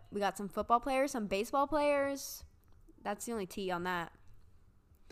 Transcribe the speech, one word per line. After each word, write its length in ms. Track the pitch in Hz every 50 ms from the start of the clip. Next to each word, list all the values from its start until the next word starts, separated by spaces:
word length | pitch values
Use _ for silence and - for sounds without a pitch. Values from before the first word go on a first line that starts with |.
| - -
we 80 | - 208
got 160 | 202 196 180
some 140 | - 202 190
football 300 | - - 208 - 233 240
players, 320 | 240 277 262 262 269 294
some 160 | - 247 214 185
baseball 400 | - 196 214 - - 269 277 277
players. 760 | - 302 294 294 285 285 277 277 277 277 - - - - - - - - _ - - - - - - - -
That's 220 | 202 208 202 -
the 80 | - 233
only 120 | 226 190
tea 240 | 175 - - 196 185
on 120 | 180 175 175
that. 280 | 180 185 175 170 - - - - - - - - - - - - - _ - _ _ - - - -